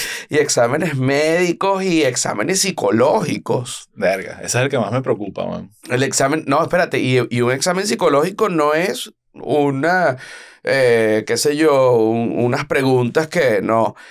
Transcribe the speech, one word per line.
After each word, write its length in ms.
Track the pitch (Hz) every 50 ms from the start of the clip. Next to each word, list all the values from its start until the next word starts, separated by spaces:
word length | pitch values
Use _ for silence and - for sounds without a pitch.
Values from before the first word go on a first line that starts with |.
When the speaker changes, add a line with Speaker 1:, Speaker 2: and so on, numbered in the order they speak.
| - - - - - -
Speaker 1:
Y 100 | 135 151
exámenes 580 | 143 131 - 135 120 120 131 160 185 165 139
médicos 880 | 131 127 131 139 143 151 156 165 175 185 180 165 - 180 196 196 190 190
y 180 | 190 170 160 151
exámenes 580 | 131 123 - - - - 104 110 - 185 190
psicológicos. 1300 | - 190 - - - 101 104 110 123 147 - 220 175 - - 107 - - 110 - 120 - - - - _ _
Speaker 2:
Verga, 400 | - 98 90 98 95 90 - - - 104
ese 160 | 87 - 120
es 60 | 127
el 40 | -
que 100 | - 127
más 120 | 104 98 113
me 100 | 131 131
preocupa, 440 | 123 113 101 104 95 - 92 92
man. 240 | 92 90 90 92 95 - _ - -
Speaker 1:
El 140 | 123 123 135
examen, 420 | 127 - - 139 135 151 160 156
no, 160 | - 143 151 165
espérate, 360 | 143 - 180 170 - - 127
y, 200 | - 127 127 127 120 -
y 100 | 117 120
un 120 | 120 120 127
examen 340 | 135 - 185 175 185 202
psicológico 600 | 214 233 - 180 165 143 143 156 185 190 185 220 202
no 260 | 175 156 147 147 151
es 380 | 160 175 208 240 247 - - - _ _ _ _
una, 840 | - - - 139 147 143 143 135 135 139 165 180 185 175 147 131 127 - - - - - - - _ _
eh, 580 | - 139 135 131 120 117 113 113 110 107 110 107
qué 100 | - 117
sé 200 | 117 - 147 147
yo, 360 | 147 160 156 143 135 131 127 120
un, 400 | 117 110 113 113 117 117 117 - 87
unas 260 | 120 123 123 151 151
preguntas 640 | - 165 147 131 131 131 123 123 120 - 160 160 156
que, 320 | - 180 147 127 110 98 92
no, 320 | 98 113 113 110 104 - - - -